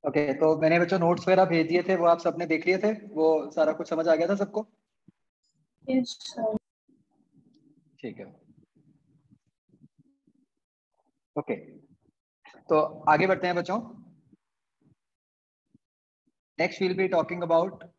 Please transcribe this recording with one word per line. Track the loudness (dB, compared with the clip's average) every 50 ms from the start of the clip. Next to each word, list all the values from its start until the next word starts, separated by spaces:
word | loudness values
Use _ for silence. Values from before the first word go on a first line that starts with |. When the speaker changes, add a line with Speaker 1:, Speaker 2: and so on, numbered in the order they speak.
| -6
Speaker 1:
ओके, | 0 0 0 0 0 0
तो | 2 2 2 2 4
मैंने | 2 2 4 4
बच्चों | 2 2 0 2
notes | 2 2 2 0 2
वगैरह | 2 4 4 4
भेज | 4 4 0 0
दिए | 2 0 0 0
थे, | 0 0
वो | 2 4
आप | 4 4 4
सबने | 2 -4 -4 -4 -2
देख | -2 -2 -2 0
लिए | 0 0
थे? | 2 0 -2 -2 -2 -10
वो | -10 -2 2 2 4 4 2 -2 -4
सारा | 0 0 0 0 0
कुछ | -4 -6 -6
समझ | -4 -2 2
आ | 2 2
गया | 2 2
था | 0 0
सबको? | -2 -4 -4 -4 -6 -8 _ _ _ _ _ _ _ _ -20 _ _ _ _ _ _ _ _ _ _ _ _ _ _ _ -2
Speaker 2:
यस | 0 0 0 -2 -8 -16
sir। | -16 -14 -8 -6 -4 -4 -4 -6 _ _ _ _ _ _ _ _ _ _ _ _ _ _ _ _ _ _ _ _ _ _ _ _ _ _ _ _
Speaker 1:
ठीक | -14 -14 -14 -14
है। | -20 -20 -20 _ _ _ -20 _ _ _ _ _ _ _ _ _ _ _ _ _ _ _ _ _ _ _ _ _ _ _ _ _ -20 _ _ _ _ _ _ _ _ _ _ _ _ _ _ _ _ _ _ _ _ _ _ _ _ _ _ _ _ _ _
ओके, | -10 -6 -6 -8 -8 -8 -20 -20 -20 _ _ _ _ _ _ _ _ _ _ _ _ _ -20 -20 -20 _ 0
तो | 2 2 2 0 -6 -4 2 2
आगे | 4 4 4
बढ़ते | 2 2 0 0
हैं | -2 -2
बच्चों। | -2 -2 -2 -4 -6 -6 -10 -18 -20 -20 -20 _ _ _ _ _ _ _ _ _ _ _ _ _ _ _ _ _ _ _ _ _ _ _ _ _ _ _ _ _ _ _ _ _ _ _ _ _ _ _ _ _ _ _ _ _ _ _ _ _ -4
Next | -4 -4 -2 -4
we'll | -2 -2 -2 -2
be | -2 0
talking | 0 -2 -2 -2 -6 -8 -4
about | 0 0 0 0 0 -6 -14 -20 -20 _